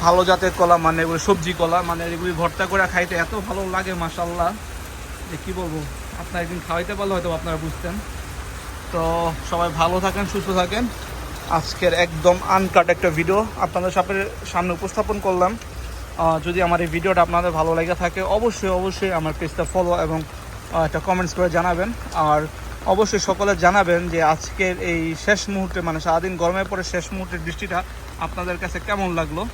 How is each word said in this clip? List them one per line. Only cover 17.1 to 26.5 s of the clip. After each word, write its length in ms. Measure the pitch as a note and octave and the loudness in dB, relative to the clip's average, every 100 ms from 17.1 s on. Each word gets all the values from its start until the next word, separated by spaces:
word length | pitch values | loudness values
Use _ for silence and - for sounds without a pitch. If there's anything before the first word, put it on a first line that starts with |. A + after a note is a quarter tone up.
| F3+ | 4
আপনাদের 300 | E3+ E3+ F3 D#3+ | 4 4 2 2
ভালো 120 | D#3+ E3 | 2 2
লেগে 160 | E3 F3 | 2 0
থাকে, 260 | F3+ F#3 F#3+ G3+ | 0 -2 0 2
অবশ্যই, 360 | A#3 - G3 F#3 | 2 0 0 0
অবশ্যই 340 | F#3 F3+ G3 F3 | 0 -2 0 0
আমার 140 | D#3 D#3 | -2 -4
পেজটা 240 | E3 D#3 D#3+ | -6 -4 -2
ফলো 200 | F#3 F3 F3 D#3+ | 2 2 2 2
এবং, 140 | D#3+ | 0
আহ, 600 | D#3 - - - - E3 D#3+ | -4 -10 -14 -14 -6 0 0
একটা 120 | D#3 D#3 | 0 0
কমেন্টস 260 | F#3 F3+ - | 0 0 0
করে 120 | F3+ | 2
জানাবেন। 400 | E3 F3 E3+ G3 A3+ - | 2 2 0 -2 -4 -6
আর 280 | E3+ D#3 D3+ D3+ - - - - | 0 4 4 2 -8 -12 -8 0
অবশ্যই 360 | F#3+ G#3+ G#3 - | 4 4 2 0
সকলে 240 | F#3 G3+ F#3+ F3 | 0 2 4 6
জানাবেন 360 | G3 F3+ F3 F3 | 6 4 4 2
যে 100 | E3 | 2
আজকের 520 | D#3 E3 - - F#3 F3+ F3+ | 4 2 -2 -2 -2 0 -2
এই 100 | E3+ E3 D#3+ - | -2 -2 -2 0
শেষ 160 | G#3 - | 0 2
মুহূর্তে, 300 | G3 F#3+ F#3 | -4 -2 -2
মানে 180 | E3 D#3+ D#3+ | -2 -2 2
সারাদিন 280 | E3 F#3 F3+ | 2 0 0
গরমের 300 | E3+ | 0